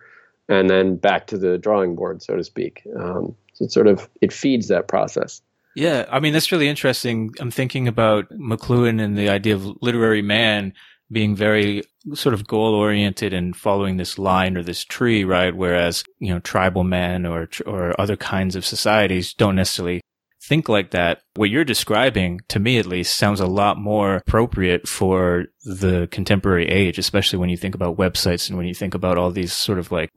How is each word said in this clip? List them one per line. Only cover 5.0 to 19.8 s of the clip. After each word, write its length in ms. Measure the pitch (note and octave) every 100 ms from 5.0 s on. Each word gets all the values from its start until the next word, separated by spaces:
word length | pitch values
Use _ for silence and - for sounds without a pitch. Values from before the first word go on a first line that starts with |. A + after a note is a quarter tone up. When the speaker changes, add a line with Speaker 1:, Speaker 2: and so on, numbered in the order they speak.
| - - - - _ _ _ -
Speaker 2:
Yeah, 300 | D#3+ C3+ -
I 100 | C3
mean, 140 | D3+
that's 180 | D#3 -
really 160 | F3 D3
interesting. 640 | D3 C#3 B2 B2+ A2+ A2 -
I'm 120 | B2
thinking 360 | B2+ B2+ C#3 B2
about 420 | A#2 A2 G#2+ F#2+
McLuhan 720 | A3 C3 A2 - A#2+ A#2+ A2+
and 160 | G#2 G#2
the 120 | G2+
idea 260 | G2+ G#2+ G2
of 100 | G2 -
literary 400 | A#2+ A#2+ A2+ G#2+
man 520 | G2+ G#2+ A2+ G#2 G2 - - _ _
being 260 | A2 G#2 G2+
very 480 | G#2+ G#2+ G#2 G2+ - _ -
sort 200 | C#3+ C#3+
of 140 | G#2+ G#2
goal-oriented 840 | A2 A2 G#2 G#2 G#2 G2+ F#2+ G#2
and 220 | F2+ F2+ F2
following 400 | G#2+ G2+ G2 F#2
this 240 | F2 -
line 380 | F#2+ F#2 F#2 F#2
or 60 |
this 200 | E2+ E2+
tree, 400 | - - A#2+ A2
right? 320 | F#2+ F2+ F2+ F2+
Whereas, 480 | F2+ F2 F2 F2 - _
you 140 | F#2+
know, 60 | F2
tribal 440 | - G2+ F#2 F#2
men 420 | F#2 F2+ F2+ F2+ F2
or 200 | E2+ E2
tr-, 180 | - -
or 340 | G2+ F2 E2+
other 160 | G2+ G2+
kinds 380 | - F#2+ F#2+ F#2
of 80 | -
societies 680 | - G#2+ G#2+ G2 F#2 F2+
don't 220 | - G#2+ F#2+
necessarily 460 | F#2 -